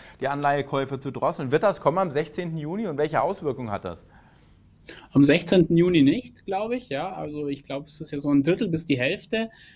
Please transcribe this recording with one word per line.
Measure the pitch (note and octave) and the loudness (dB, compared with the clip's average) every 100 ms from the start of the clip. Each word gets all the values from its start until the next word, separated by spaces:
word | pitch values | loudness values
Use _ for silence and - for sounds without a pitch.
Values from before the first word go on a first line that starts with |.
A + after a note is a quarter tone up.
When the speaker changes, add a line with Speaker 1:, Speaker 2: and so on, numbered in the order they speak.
| - - | -20 -6
Speaker 1:
die | C3 | -4
Anleihekäufe | C#3+ C#3+ C#3+ C#3 C#3 C3+ C3 | 0 2 0 0 -4 -4 -6
zu | C#3 | -8
drosseln. | A#2+ C#3 E3 C3 | -2 -2 -2 0
Wird | C#3+ | 2
das | G#3 F#3 | 2 2
kommen | D3 F3 | 0 0
am | F3+ | 0
sechzehnten | C3+ D#3+ - F3 D#3+ | -2 -4 -6 -6 -6
Juni | D3 G3 G#3+ | -6 -6 -4
und | C#3 | -2
welche | D3+ D3 | 0 0
Auswirkungen | D3 G3+ D3+ A#2 A#2 | 0 -2 -6 -6 -6
hat | G2 F#2 | -6 -6
das? | E2+ - - _ _ _ _ _ _ - - - | -10 -16 -20 _ _ _ _ _ _ -20 -20 -2
Speaker 2:
Am | C#3 | 4
sechzehnten | C#3 E3 - F#3+ E3 E3 | 6 4 4 4 4 4
Juni | F3+ E3+ | 4 6
nicht, | C#3 G#3+ - - - | 4 4 -2 -14 -8
glaube | F#3+ A3 B3 | -6 -4 -6
ich. | B3+ | -6
Ja, | C3+ F3+ | -8 -6
also | E3 D#3 D3 C#3+ | -8 -10 -8 -8
ich | C#3 | -8
glaube, | - C#3 D3+ | -8 -10 -10
es | - | -14
ist | D#3+ | -12
ja | C#3+ | -6
so | C#3+ | 2
ein | C#3+ | 4
Drittel | C#3 F3+ G#3 | 4 2 0
bis | E3 - | -2 0
die | B2+ | 0
Hälfte, | C3 G#3 - A3 A3+ - - | 0 -2 -4 -4 -4 -8 -20